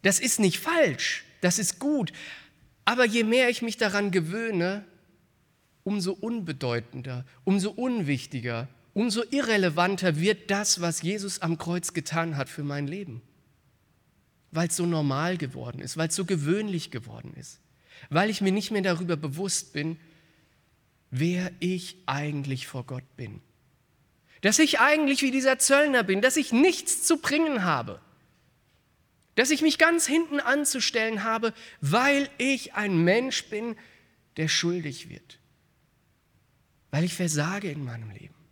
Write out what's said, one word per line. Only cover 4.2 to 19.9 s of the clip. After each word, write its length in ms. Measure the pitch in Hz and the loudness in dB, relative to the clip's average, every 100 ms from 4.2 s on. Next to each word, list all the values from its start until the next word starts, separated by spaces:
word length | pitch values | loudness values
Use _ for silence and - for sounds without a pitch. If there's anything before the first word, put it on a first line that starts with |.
| 160 208 226 196 175 202 196 _ _ _ _ _ _ _ _ _ | 0 -4 -2 0 0 -2 -10 _ _ _ _ _ _ _ _ _
umso 280 | - 208 180 | -4 -2 -2
unbedeutender, 1120 | 190 220 233 170 135 127 117 117 131 131 123 127 - | -4 -6 -6 -6 -6 -2 -2 -4 -12 -10 -10 -12 -6
umso 260 | - 196 196 | 2 2 2
unwichtiger, 960 | 202 254 240 151 135 - 135 120 117 131 _ _ | -2 -2 0 0 -2 -2 -6 -4 -4 -6 _ _
umso 280 | 196 233 208 233 | -2 0 0 -2
irrelevanter 880 | 277 226 214 185 156 180 190 185 151 | -2 2 2 2 2 2 2 0 2
wird 320 | 180 208 - | 2 0 -2
das, 300 | 196 208 - | -2 0 0
was 220 | 170 160 | 0 -2
Jesus 380 | 160 208 196 - | -2 -4 -4 -4
am 180 | 165 160 | -2 -2
Kreuz 340 | 170 175 - | -2 -4 -4
getan 440 | 165 156 160 165 143 | -6 -4 -4 -2 -4
hat 120 | 131 | -6
für 160 | - | -6
mein 220 | 143 143 143 | -6 -4 -6
Leben. 360 | 185 185 117 _ _ _ _ _ _ _ _ _ _ _ _ _ | -8 -10 -14 _ _ _ _ _ _ _ _ _ _ _ _ _
Weil's 260 | 160 170 - | -2 0 0
so 100 | 175 | 0
normal 500 | 165 147 135 165 185 | 2 2 0 -2 -2
geworden 440 | 143 131 120 123 | -6 -8 -10 -10
ist, 180 | - 156 | -10 -4
weil's 180 | 160 - | -2 -2
so 80 | |
gewöhnlich 680 | 180 185 143 196 214 175 - | -2 0 2 0 0 -4 -6
geworden 440 | 120 110 110 - | -12 -12 -16 -16
ist. 260 | - - - _ _ _ - - | -16 -18 -20 _ _ _ -20 -2
Weil 220 | 143 208 | 0 0
ich 100 | 208 | 2
mir 120 | 196 | 2
nicht 180 | 196 202 | 0 0
mehr 100 | 214 | -2
darüber 360 | 190 170 180 160 | 0 -2 -2 -4
bewusst 580 | 147 143 190 - - | -4 -6 -4 -4 -4
bin, 260 | 147 156 | -6 -6